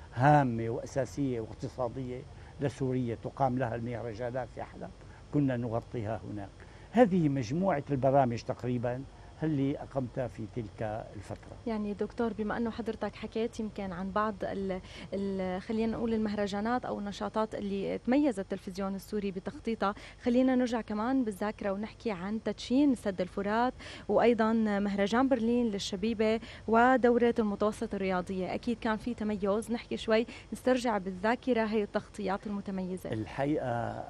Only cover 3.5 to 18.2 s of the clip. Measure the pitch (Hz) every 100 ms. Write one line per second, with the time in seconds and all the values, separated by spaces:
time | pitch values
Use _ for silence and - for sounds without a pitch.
3.5 | 123 123 117 117 120 117 107 123 127 123
4.5 | - 113 - - - - - - 147 139
5.5 | 123 120 113 - 123 104 110 - 104 98
6.5 | - - - - 208 240 180 151 139 107
7.5 | 151 190 143 131 139 135 139 127 117 -
8.5 | 120 123 123 120 123 139 - - - 156
9.5 | 147 139 147 120 139 123 - 123 - 110
10.5 | - 104 - 110 107 - 107 - 101 -
11.5 | - - 220 208 202 208 - 233 202 214
12.5 | 202 233 220 226 214 208 - 220 226 233
13.5 | - 214 202 196 175 196 196 214 196 -
14.5 | 190 196 185 - - - 196 196 190 185
15.5 | 185 190 220 226 220 233 220 214 208 202
16.5 | 202 220 247 - 214 208 190 202 220 220
17.5 | - 208 196 180 190 - 269